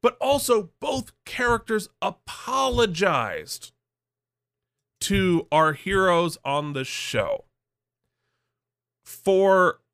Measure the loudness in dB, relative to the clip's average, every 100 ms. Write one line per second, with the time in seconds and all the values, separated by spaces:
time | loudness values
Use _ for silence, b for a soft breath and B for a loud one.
0 | 0 0 0 0 2 2 0 _ -6 -4
1 | -6 _ -14 -4 0 0 -2 -4 -4 _
2 | -8 -8 -18 -16 -6 -2 0 2 0 2
3 | 2 2 -2 -6 -10 -14 -16 _ _ _
4 | _ _ _ _ _ _ _ _ _ _
5 | -2 0 2 0 2 2 2 0 -2 0
6 | 2 2 0 -4 -4 -4 -4 -8 -8 -8
7 | -4 -2 -2 -4 -8 _ _ _ _ _
8 | _ _ _ _ _ _ _ _ _ _
9 | -20 -6 0 4 6 6 4 0 _